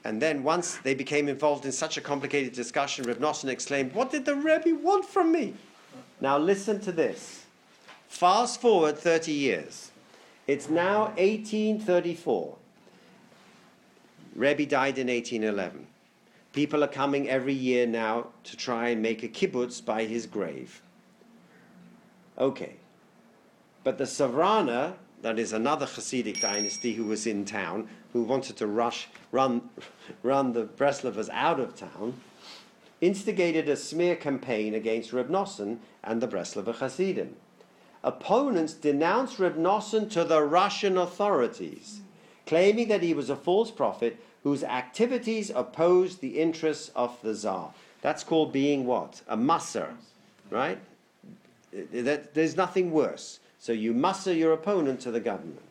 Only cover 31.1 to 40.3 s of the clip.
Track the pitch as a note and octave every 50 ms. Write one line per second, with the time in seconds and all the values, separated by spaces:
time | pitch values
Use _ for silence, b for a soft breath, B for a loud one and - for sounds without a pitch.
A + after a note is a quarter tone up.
31.1 | G2 G#2 G#2 F#2+ - A2+ C3+ D#3+ E3+ C#3 A#2+ - - - G2 - - - G#2 A#2+
32.1 | C3 C3 - - B B B B B B B B B B B B B _ E3 F#3
33.1 | G3+ F#3+ - A3 G3 F3+ F3+ E3+ D#3+ D#3+ D3+ D3 C#3 - - - D#3 D#3+ F3 F3
34.1 | F3 E3 - D3 C#3 B2+ C3 C3 A#2+ G#2+ G#2+ G#2+ G#2 A2 G#2+ A2 A2 A2+ A2+ -
35.1 | A#2+ B2+ B2 B2+ - G3 G3 F#3+ - - G#2 G2+ A#2 A2+ B B B B B G2+
36.1 | A2+ A#2 B2+ A2+ G2+ F#2 E2+ - - A2 F#2+ A2 A#2 - C#3 C3 - - F#3 F#3+
37.1 | F3+ G#2+ E2 - - - - _ _ B B B B B B B B B B C3
38.1 | - - - - G3 B3 C#4+ C#4 A3+ E3+ D#3+ D#3 - - - D3 C#3+ C#3+ D#3+ F3
39.1 | G3+ B3 C4+ A#3+ - - F#3 E3+ C#3+ D#3 E3 F3+ G3+ G#3+ G#3+ - - A3 G#3+ G#3+
40.1 | - E3 E3+ D3+